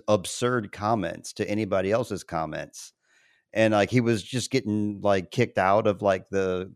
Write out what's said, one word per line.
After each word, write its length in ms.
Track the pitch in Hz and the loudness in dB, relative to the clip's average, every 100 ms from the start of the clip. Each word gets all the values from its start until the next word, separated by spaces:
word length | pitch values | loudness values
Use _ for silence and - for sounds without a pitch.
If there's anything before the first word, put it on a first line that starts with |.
| - | 0
absurd 640 | 104 90 - 123 123 104 | 0 0 -4 -2 0 -4
comments 640 | - 104 113 87 - - | -4 -2 -2 -2 -8 -10
to 160 | - 95 | -6 -4
anybody 420 | 104 107 95 95 | -2 0 0 2
else's 320 | 110 120 95 | 0 -2 -8
comments. 680 | - 82 78 76 73 - - _ _ _ _ _ _ | -6 -6 -4 -8 -12 -14 -20 _ _ _ _ _ _
And, 200 | 104 110 | 2 4
like, 180 | 107 101 | 4 2
he 100 | 123 | 2
was 220 | 117 113 | 2 0
just 280 | - 131 - | -2 -6 -4
getting, 500 | 135 107 107 104 101 | -2 -2 -2 -2 -2
like, 300 | 101 98 87 | 2 2 0
kicked 260 | - 113 - | -2 0 2
out 300 | 95 101 107 | 4 4 2
of, 140 | 98 | 2
like, 280 | 104 95 - | 2 0 0
the, 440 | 98 95 92 95 | -2 0 -2 -6